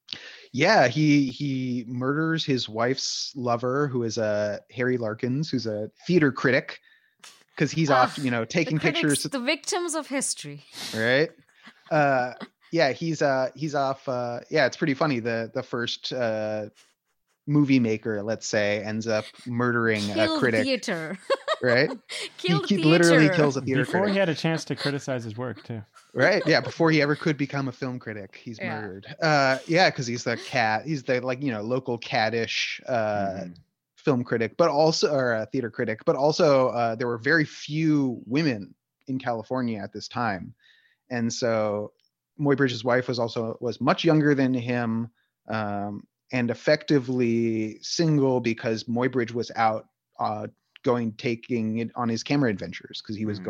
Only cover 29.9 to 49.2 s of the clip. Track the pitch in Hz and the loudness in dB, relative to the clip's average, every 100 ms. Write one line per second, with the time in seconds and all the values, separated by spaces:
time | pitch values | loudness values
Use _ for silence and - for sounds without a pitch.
29.9 | 170 120 120 131 113 - 131 110 110 156 | 2 -4 -4 -2 -4 -2 0 2 0 -2
30.9 | 147 123 127 127 127 143 107 110 127 127 | -4 -2 -2 -2 -4 -2 -4 -2 -2 -2
31.9 | 117 - 131 110 117 110 - - - - | -6 -2 0 0 0 -2 -2 -4 -6 -4
32.9 | 120 107 104 98 95 90 87 _ _ _ | -2 0 0 -2 -4 -10 -14 _ _ _
33.9 | _ - 123 120 117 110 - 170 143 160 | _ 0 0 0 -2 0 2 2 4 4
34.9 | 160 - 143 127 110 110 135 117 - 113 | 4 2 2 2 0 -2 -4 -4 -4 -4
35.9 | 110 - 131 147 156 160 135 127 120 117 | -2 0 2 2 4 6 6 4 2 0
36.9 | 113 123 117 143 165 147 - - 151 160 | 0 -4 -2 2 2 2 -4 -6 0 2
37.9 | 151 131 117 98 135 160 107 95 _ _ | 4 2 -2 -2 0 0 -2 -6 _ _
38.9 | _ - 131 131 113 107 131 120 107 101 | _ -8 -6 -4 -4 -4 -4 -4 -4 -8
39.9 | 104 - 123 117 92 113 - _ _ _ | -12 -10 -4 -2 -4 -8 -16 _ _ _
40.9 | _ - 123 117 117 120 110 107 104 104 | _ -8 -4 -2 0 0 2 0 -2 -6
41.9 | _ _ _ _ - 143 135 135 117 120 | _ _ _ _ -2 2 4 2 0 0
42.9 | 123 127 123 117 120 113 - 120 113 131 | 0 0 -2 -2 -4 -6 -4 -6 -2 0
43.9 | - 165 156 147 135 127 131 120 123 117 | 2 4 4 6 4 2 0 -2 -2 -2
44.9 | 113 113 _ _ _ - 110 104 101 101 | -2 -4 _ _ _ -8 -4 -4 -4 -6
45.9 | 104 - _ _ 127 120 113 - 151 - | -8 -14 _ _ -2 -2 0 2 2 4
46.9 | 147 123 127 120 117 117 110 110 - - | 2 2 0 2 2 2 0 -2 -6 -6
47.9 | - 165 147 135 127 120 110 123 110 117 | 0 2 4 4 2 0 -2 -2 -4 -2
48.9 | 117 127 127 | -2 0 0